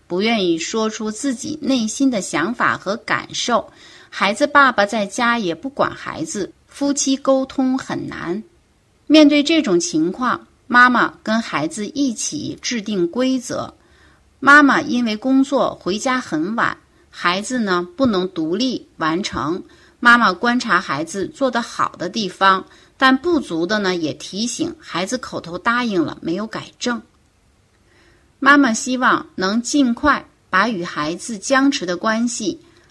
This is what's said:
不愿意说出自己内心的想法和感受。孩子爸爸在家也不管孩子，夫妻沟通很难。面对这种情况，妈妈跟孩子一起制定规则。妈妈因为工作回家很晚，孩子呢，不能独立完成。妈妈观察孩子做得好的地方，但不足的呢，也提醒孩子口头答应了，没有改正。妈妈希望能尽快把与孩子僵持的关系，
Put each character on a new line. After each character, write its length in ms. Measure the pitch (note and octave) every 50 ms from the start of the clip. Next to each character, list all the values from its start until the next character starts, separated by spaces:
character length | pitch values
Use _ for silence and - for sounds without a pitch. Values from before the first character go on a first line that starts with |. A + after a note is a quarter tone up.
| _
不 160 | _ F3 F3+ G#3
愿 240 | A3+ A#3 G#3+ F#3+
意 120 | F3 E3 D#3+
说 300 | - - - A3 A3 A3
出 220 | A3 - A3 G#3+
自 240 | G#3+ - - C#4 B3
己 240 | A#3 - G#3+ - -
内 260 | - A#3+ C4+ B3+ A3
心 240 | G#3+ - - C4+ C4+
的 120 | B3 G3 F#3
想 320 | - - D3 D#3 G#3 A#3+
法 240 | - F#3 C#3 A2+ A#2
和 180 | - F3+ G#3
感 380 | - - - D#3+ B2 - - D3+
受。 360 | - - - A#3+ G3+ - - - - - - - - - _
孩 240 | - - G3+ G3 G3+
子 140 | - C#4+
爸 240 | C#4+ C#4+ C#4+ C#4 C4 A#3+
爸 140 | - G3+
在 180 | G3+ A#3+ A3 G3+
家 320 | F#3+ - - A#3+ A#3 A#3 A#3+
也 160 | G#3 E3+ D#3+
不 140 | D#3+ - C4+
管 220 | - - E3+ -
孩 340 | - - - - - - -
子， 280 | D#4 - G#3 F3+ - - _ _
夫 260 | _ - - C#4 C#4+ C#4
妻 240 | C#4 - C4+ C4+
沟 280 | C4 - C4+ C4+ C4 C4
通 320 | C4 - - C4 C4 C4
很 320 | C4 - - E3+ - - -
难。 340 | - - - E3 F3+ G#3+ A3 - _ _ _ _ _ _ _ _ _ _ _
面 220 | - D4 D#4 D4+ C#4+
对 140 | D4 D4 C#4+
这 180 | D4+ E4 D#4+
种 180 | A#3 G#3+ F3 F3
情 320 | E3+ - - D#3 D#3 F3
况， 360 | F#3+ - B3+ A#3+ G3+ - - _ _ _ _
妈 220 | _ A#3+ B3 B3 B3+
妈 240 | B3 A3+ E3+ - - - _
跟 200 | G#3+ A3 A3+ A3
孩 260 | - - D3+ D3 E3
子 180 | - A3 G#3 -
一 260 | - C4+ C#4+ C4 G#3+
起 420 | - - - - - - - - - -
制 180 | - B3+ A3+
定 260 | G3 A3+ G#3+ F#3 F3 E3+
规 300 | - A#3+ B3+ C4 C4 B3+
则。 360 | A#3 - B2+ G2+ A#2 - - _ _ _ _ _ _ _ _ _ _ _ _ _
妈 220 | - C4+ C#4+ D4 D4
妈 180 | C4+ A3+ F3
因 240 | D#3 D3+ A3+ A#3+ A#3+
为 100 | A3+ G#3+
工 300 | G#3+ - C4 C4+ C4+ C4+
作 300 | C4+ C#4 B3+ F#3 - -
回 240 | - - F3 G3 G#3+
家 200 | - C4+ B3+ B3+
很 360 | A#3+ - - D3+ D#3+ G3 A3+
晚， 220 | A#3 F3+ - - - _ _ _ _ _ _
孩 320 | - - - F3 F3 G3 G#3
子 160 | - B3+ B3+
呢， 280 | A3 G3 F3+ F3 F3 F3 -
不 100 | - C4+
能 200 | B3 G3+ F3+ F#3 F#3
独 260 | - E3+ D#3+ D#3 F3
立 300 | G#3+ B3+ C4 G#3+ - - _ _
完 260 | - D#3+ D#3 D#3+ F3+ G3+
成。 400 | - - - - G#3 F3 - - - - - _ _ _ _
妈 200 | A#3+ A#3+ A#3 A#3+
妈 140 | A#3 G3 F3+
观 260 | - - A#3+ A#3+ B3
察 220 | B3 A3+ F3+ A#3
孩 240 | - - D3+ C#3 -
子 220 | E4+ - G3 F3+ -
做 200 | - - C#4 B3+
得 120 | A#3 A#3 A#3
好 320 | - - - C#3 - -
的 120 | - D#3 F3+
地 200 | G#3 A#3 A3 -
方， 360 | - - F#3+ G3 F#3+ F#3+ - - - - _ _ _
但 200 | _ C#4 C4 C4
不 220 | C4+ - F4 F4 C#4+
足 280 | - - F3 D#3+ E3+
的 120 | F3 G#3+ G#3+
呢， 160 | G3+ F#3 F3+
也 180 | F3 D#3+ C#3+ B2+
提 320 | - - - - F#3+ A#3
醒 280 | A#3+ - - D#4+ E4+ E4+ -
孩 280 | - - - E3 F#3+
子 100 | - B3
口 240 | B3 - - - -
头 160 | - E3+ E3+
答 280 | F3+ - A#3 A#3 A#3+ B3
应 180 | A#3 G3 F3 D3+
了， 160 | A2 - -
没 140 | - E3 E3
有 120 | G3 G#3+
改 180 | A3 - E3 C3+ - - _
正。 220 | - A#3+ A#3+ A3 - _ _ _ _ _ _ _ _ _ _ _ _ _ _ _ _ _ _ _ _ _ _ _ _ _ _ _
妈 160 | C4+ C4+ C#4+
妈 180 | C#4+ C#4 A#3+ A3
希 220 | - - A#3+ B3+
望 280 | B3 B3 A3+ F3+ - - - _
能 260 | - F#3 F#3+ G#3 A#3 A#3
尽 320 | - - D4 C#4 A#3+ A#3
快 320 | - - D4 C4 - - - _ _ _ _
把 180 | - F#3 G3+ A#3+
与 140 | A#3 E3+ F3
孩 320 | - - D#3+ D3+ D#3 E3+
子 240 | F#3 - - A#3 F#3+
僵 320 | - - C4+ C4 C4+ C#4
持 160 | C#4 - F3+
的 100 | F3 F3+
关 300 | F3 - A3 A3 A3+ A#3+
系， 320 | A#3+ - - A3+ F3 - - - _ _ _ _ _